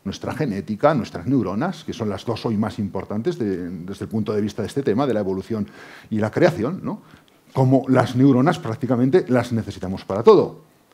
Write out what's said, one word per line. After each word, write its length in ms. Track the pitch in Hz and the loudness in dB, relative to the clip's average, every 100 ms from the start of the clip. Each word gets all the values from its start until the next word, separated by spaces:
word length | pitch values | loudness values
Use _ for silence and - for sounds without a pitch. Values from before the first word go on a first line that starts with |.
Nuestra 280 | 98 - - | -10 -8 -8
genética, 640 | 110 151 98 101 104 147 | -4 -4 -4 -6 2 2
nuestras 320 | 151 92 92 90 | 2 -2 -6 -2
neuronas, 580 | 135 92 101 175 175 | 0 0 -2 -4 -6
que 80 | - | -10
son 160 | 123 110 | -6 -6
las 160 | 95 | -4
dos 220 | - 107 123 | -6 -4 -2
hoy 100 | 104 | -2
más 220 | 110 98 | -2 -4
importantes 600 | 98 95 87 104 139 160 | -6 -6 -6 -4 -4 -4
de, 300 | 104 87 87 | -4 -4 -6
desde 380 | 87 90 98 95 | -10 -12 -10 -6
el 20 | |
punto 240 | 110 107 | -4 -2
de 80 | 107 | -2
vista 220 | 101 - | -2 -4
de 60 | 98 | -6
este 140 | 143 | -2
tema, 240 | 135 104 143 | 0 0 0
de 60 | |
la 80 | 107 | 0
evolución 480 | 95 95 - 110 101 - - - - | -2 -4 -4 -6 -6 -10 -20 -20 -6
y 100 | 107 | -2
la 120 | 107 | -2
creación, 500 | 117 165 156 117 190 | 4 2 2 -4 -4
¿no? 200 | - 208 - - _ _ _ | -8 -10 -12 -20 _ _ _
Como 320 | 135 131 131 127 | 2 4 4 4
las 280 | 127 123 123 | 2 2 4
neuronas 420 | 139 123 147 160 | 4 6 2 0
prácticamente 680 | 113 110 123 120 131 131 - | -4 -6 -2 0 4 2 4
las 240 | 123 117 | 0 0
necesitamos 540 | 113 101 90 92 95 - | -4 -4 -8 -8 -6 -4
para 160 | 98 | 4
todo. 400 | 214 185 104 - - _ _ | 8 8 6 -4 -20 _ _